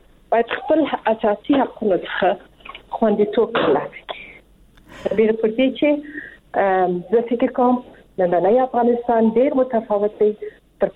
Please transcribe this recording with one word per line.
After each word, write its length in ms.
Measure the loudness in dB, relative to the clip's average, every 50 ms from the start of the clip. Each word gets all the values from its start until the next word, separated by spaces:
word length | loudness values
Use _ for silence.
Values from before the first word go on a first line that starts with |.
| _ _ _ _ _ _
باید 260 | 0 0 0 0 -4 -6
خپل 280 | -2 0 2 2 2 0 -2 -4 -2 -2 -2
اساسي 480 | 0 0 -2 -2 -2 -2 0 0 2
حقونو 360 | 0 0 -4 -4 -2 -2 -2 -2 -2
څخه 320 | -6 -6 -2 0 0 -2 -2 -6 -16 _ _ -20 -20 -20 -20 -14 -12 -6 0
خوندیتوب 580 | 0 2 2 2 0 0 2 0 0 0 0
ترلاسه 480 | 0 0 0 0 0 -2 -6 -12 -16 -16 -16
کړي. 160 | -16 -16 -18 -20 -20 -20 -20 _ _ _ _ _ _ -20 -20 -20 -14 -8 -6
په 120 | -4 0
دې 260 | 2 2 2 2 0
پر 80 | -2 -2 0 0
دې 100 | 0 0 0 0
چې، 100 | 0 0 0 0 -4 -8 -14 -16 -16 -16 -20 -20 _ _ -2 0 0
ام، 380 | 2 2 2 0 0 -2 -4 -4 -2
زه 100 | 0 0 0 0
فکر 220 | -2 -2 -2 -2 0 0
کوم 180 | 2 2 2 0 -2 -8 -20 -20 -20 _ _ -2
نننی 400 | 0 0 2 2 2 4 2 2
افغانستان 680 | 2 0 0 0 2 2 0 0 0 0 2 2 2 2 4
ډېر 220 | 2 2 2 2 0
متفاوت 600 | 0 0 -2 -4 -2 -2 -2 0 -2 -2 0 0
دی 120 | 0 0 0 -2 -8 -16 -16 -18 _ _ _ -4
تر 80 | -4 -4 -2